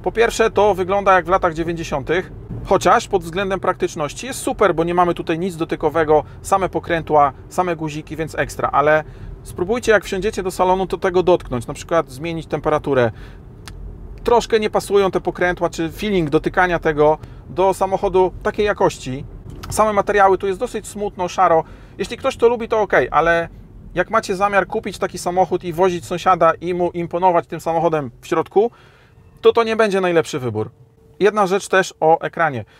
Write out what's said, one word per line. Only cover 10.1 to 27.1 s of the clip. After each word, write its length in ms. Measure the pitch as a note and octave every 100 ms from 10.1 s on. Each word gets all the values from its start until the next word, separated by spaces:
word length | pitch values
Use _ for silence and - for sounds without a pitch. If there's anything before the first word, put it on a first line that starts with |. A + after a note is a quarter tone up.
| F#3+ G3+ G#3+
do 80 | F#3
salonu, 360 | F3 F#3 F#3+ F#3
to 120 | F3+
tego 240 | F#3+ F3+
dotknąć, 440 | F3 F3 - B2 A2+
na 80 |
przykład 360 | C3+ - E3 D3
zmienić 360 | B2+ E3 E3 -
temperaturę. 640 | D3+ D#3 D3+ D3 C3 A#2 - - - - - - - - - - -
Troszkę 360 | - A#3 - A3
nie 100 | G#3+
pasują 400 | G3+ - G3+ F#3+
te 100 | F3+
pokrętła, 500 | - - F3+ F3 E3+
czy 200 | - E3
feeling 400 | - G#3+ F#3+ D#3
dotykania 480 | D#3 F3 - F3+ E3
tego 400 | D#3+ D3 D3+ D3+ - - -
do 240 | C3+ F#3+
samochodu 580 | F#3 F#3+ F#3+ G3+ F3+ F#3 -
takiej 240 | G#3+ G3+ G#3
jakości. 580 | G3 F#3 - - C3 - - - - -
Same 220 | - G#3+
materiały, 460 | G3+ F#3+ G3+ G3 F#3
tu 80 | G3
jest 140 | F#3
dosyć 260 | A#3+ G#3+ -
smutno, 420 | G#3 G#3 - F3
szaro. 360 | - F3+ E3 - - - -
Jeśli 180 | F#3+ A#3+
ktoś 200 | C4+ -
to 120 | A#3
lubi, 200 | A#3+ A3
to 120 | A3
okej, 280 | G3+ F3+ B2+
ale 380 | - E3 E3+ E3 - - - -
jak 160 | E3 F3+
macie 260 | A3 - F#3
zamiar 300 | G3+ G3+ F3
kupić 320 | A3 G#3+ -
taki 200 | F#3+ F3+
samochód 460 | F3+ F3+ F3 F3+
i 80 | F3+
wozić 320 | D#3+ F#3+ F3
sąsiada 480 | - F3 F#3+ F3+ E3
i 200 | D#3 E3+
mu 160 | F3+ F3
imponować 560 | F3 E3+